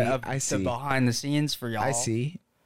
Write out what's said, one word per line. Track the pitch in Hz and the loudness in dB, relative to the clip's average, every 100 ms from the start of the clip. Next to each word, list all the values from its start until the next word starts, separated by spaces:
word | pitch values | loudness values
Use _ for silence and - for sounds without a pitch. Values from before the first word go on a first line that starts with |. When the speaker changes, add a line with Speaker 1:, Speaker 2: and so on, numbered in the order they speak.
| 120 | 4
Speaker 1:
of | 131 120 | 0 -2
Speaker 2:
I | 135 | -4
Speaker 1:
the | |
Speaker 2:
see. | - - | 0 0
Speaker 1:
behind | - 120 139 135 123 | 0 -2 -2 2 2
the | |
scenes | 117 143 147 147 | 2 0 0 0
for | - 120 | -2 -4
y'all. | 110 | -2
Speaker 2:
I | 120 | 0
see. | 139 - 113 135 180 _ _ | 0 0 0 0 -6 _ _